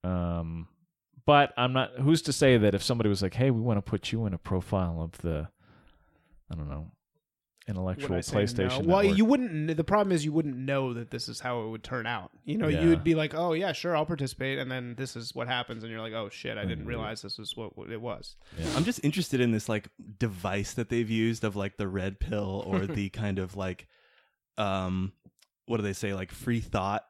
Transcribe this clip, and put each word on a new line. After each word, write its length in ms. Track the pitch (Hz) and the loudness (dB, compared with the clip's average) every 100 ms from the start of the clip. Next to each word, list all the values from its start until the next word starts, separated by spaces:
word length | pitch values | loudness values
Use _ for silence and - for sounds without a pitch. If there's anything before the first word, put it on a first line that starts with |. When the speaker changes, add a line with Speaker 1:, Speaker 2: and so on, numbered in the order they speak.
Speaker 1:
um, 640 | 90 90 87 85 82 82 80 _ _ _ _ - - | 0 0 0 0 -2 -6 -10 _ _ _ _ -4 6
but 260 | 143 143 - | 6 6 2
I'm 160 | 123 | 2
not. 200 | 131 127 127 | 2 0 0
Who's 220 | 135 160 | 4 4
to 100 | - | 2
say 240 | 139 139 120 | 4 8 8
that 180 | 104 | 8
if 80 | 98 | 4
somebody 260 | - 120 110 | 0 2 4
was 140 | 98 | 4
like, 120 | 98 | 0
"Hey, 180 | - 131 | 2 2
we 80 | 117 | 4
wanna 220 | 120 104 | 2 0
put 280 | - 101 - | 0 -4 -2
you 160 | 113 110 | -2 -2
in 80 | |
a 40 | 87 | -4
profile 600 | - 92 - 98 90 82 | -2 -2 0 0 0 -2
of 120 | 82 - | -6 -4
the, 240 | 85 76 76 _ _ - _ _ _ _ _ - _ | -2 -2 -4 _ _ -20 _ _ _ _ _ -20 _
I 60 | 82 | -10
don't 120 | 73 | -8
know, 220 | 71 82 _ _ _ _ _ _ _ - | -8 -12 _ _ _ _ _ _ _ -8
intellectual 400 | 95 92 92 - | -4 -4 -4 -2
Speaker 2:
Would 80 | 87 | -2
I 20 | |
say 120 | - | 0
no? 60 | 120 107 120 95 | 0 0 0 0
Speaker 1:
PlayStation 160 | 131 160 | 0 4
Speaker 2:
Well, 160 | 190 | 4
Speaker 1:
Network." 160 | 202 196 | 6 6
Speaker 2:
you 60 | |
wouldn't 260 | 220 277 247 156 156 | 6 4 2 -2 -2
kn-, 80 | 156 | -2
the 80 | |
problem 260 | 160 208 196 | 2 4 4
is 120 | 175 | 2
you 80 | 151 | 2
wouldn't 240 | 151 151 127 | 0 0 -4
know 360 | 131 139 131 | -2 0 0
that 180 | 117 117 | -4 -6
this 160 | 123 - | -8 -8
is 100 | 117 | -8
how 240 | 127 120 | -4 -4
it 60 | 110 | -4
would 160 | 113 | -8
turn 220 | - 127 113 | -6 -6 -4
out. 260 | 117 90 - | -6 -8 -14
You 140 | - 151 | -6 0
know, 80 | 156 | 2
Speaker 1:
Yeah. 160 | 151 | 4
Speaker 2:
you 60 | 170 | 6
would 160 | 160 | 6
be 100 | 147 | 4
like, 180 | 160 156 151 | 2 2 0
"Oh 160 | 175 | 0
yeah, 180 | 160 190 | 2 0
sure, 260 | 147 170 160 | -2 0 0
I'll 80 | |
participate," 540 | 156 165 135 - 131 139 | 0 -2 -4 -4 -4 -4
and 100 | 131 | -4
then 280 | 127 123 117 | -6 -6 -8
this 180 | 131 | -8
is 180 | 117 117 | -8 -10
what 140 | - 120 | -8 -4
happens, 380 | 123 120 113 | -4 -4 -8
and 80 | 113 | -8
you're 80 | 113 | -8
like, 140 | 113 | -6
"Oh 140 | 110 101 | -6 -8
shit, 300 | - 123 110 | -8 -8 -4
I 40 | |
didn't 180 | 98 85 | -4 -4
Speaker 1:
Mm-hmm. 80 | 104 | -6
Speaker 2:
realize 340 | 117 110 110 | -6 -6 -8
this 160 | 101 107 | -10 -10
is 180 | 104 - | -10 -10
what, 220 | 110 - | -10 -12
what 140 | - | -10
it 80 | 110 | -8
was." 340 | 117 - - - - - | -8 -10 -12 -20 -16 -8
Speaker 1:
Yeah. 80 | 82 | -4
Speaker 3:
I'm 80 | - | 0
just 220 | 175 - | 0 2
interested 360 | 147 156 170 131 | 0 0 0 2
in 120 | 123 | 4
this, 160 | 110 - | 2 0
like, 180 | 107 - - - 104 | -4 -4 -20 -20 -2
device 560 | 117 92 95 98 101 | -2 -2 -2 -2 -2
that 140 | - 117 | -4 -2
they've 200 | 120 110 | 0 2
used 360 | 113 113 113 | 2 2 2
of, 100 | 110 | -2
like, 220 | 101 98 - | -2 -4 -4
the 100 | 98 | -2
red 320 | 95 95 98 | -2 -2 -4
pill 460 | 151 107 101 95 - | -2 -2 -2 -4 -2
or 140 | 95 | 0
Speaker 2:
<laughs> 60 | 98 | 0
Speaker 3:
the 240 | 101 98 | -2 -4
kind 280 | - 104 95 | -2 -2 -2
of, 160 | 92 98 | -2 -4
like, 300 | 95 90 - _ _ _ _ _ _ - | -6 -6 -14 _ _ _ _ _ _ -2
um, 540 | 104 95 92 92 95 - - _ _ _ - | 0 0 0 0 -2 -6 -20 _ _ _ -2
what 100 | 113 | 0
do 80 | |
they 80 | 101 | 0
say, 220 | 95 104 | -2 -2
like, 180 | 98 92 | -4 -6
free 260 | - - 117 | -6 -2 0
thought 440 | 107 107 95 104 - | 0 -2 0 -2 -6